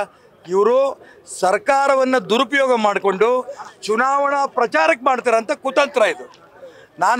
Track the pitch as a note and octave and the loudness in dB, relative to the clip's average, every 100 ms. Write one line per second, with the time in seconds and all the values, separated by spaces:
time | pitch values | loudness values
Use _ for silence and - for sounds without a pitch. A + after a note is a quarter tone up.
0 | G3 _ _ _ E3+ F#3+ G#3 C4 C4+ - | -2 _ _ _ -4 0 2 2 0 -4
1 | - - - - F#3 G3+ A#3+ C#4 C#4 C4+ | -16 -20 -20 -4 -2 0 0 0 2 2
2 | B3+ B3+ F3 A#3 C4 C#4 C4 A#3+ G#3 F#3+ | 2 0 0 -2 0 0 0 2 0 0
3 | G3 F#3+ A3+ B3+ - - - - - A3 | 0 0 0 0 -4 -14 -18 -10 -4 0
4 | C4 C#4 C#4 C#4 C#4 - A#3 D4+ D#4+ C#4 | 0 0 0 -2 -2 -2 -2 0 0 0
5 | C4 B3+ A#3+ A3+ A3+ D4 C4+ C#4 C#4+ B3 | 0 -2 0 0 0 -6 -2 0 0 2
6 | G3 C#3+ - - - - - - - - | 0 -2 -10 -20 -20 -20 -20 -20 -16 -2
7 | F#3 | 0